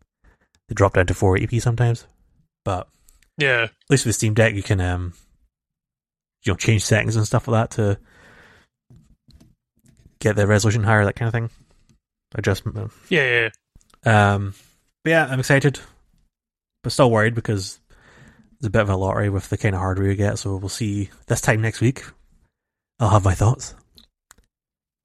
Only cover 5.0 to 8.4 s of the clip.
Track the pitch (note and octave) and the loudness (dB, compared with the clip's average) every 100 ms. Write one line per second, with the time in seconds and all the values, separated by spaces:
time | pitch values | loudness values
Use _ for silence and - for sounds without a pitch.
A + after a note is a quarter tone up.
5 | F2 - _ _ _ _ _ _ _ _ | -6 -12 _ _ _ _ _ _ _ _
6 | _ _ _ _ - F2+ - A2 - G#2+ | _ _ _ _ -4 -2 0 0 2 0
7 | A2 A2 G#2+ A#2+ - A2+ A#2 - G#2 G2+ | 0 -2 0 -2 0 -2 -2 -2 -2 -2
8 | - _ - - | -8 _ -20 -20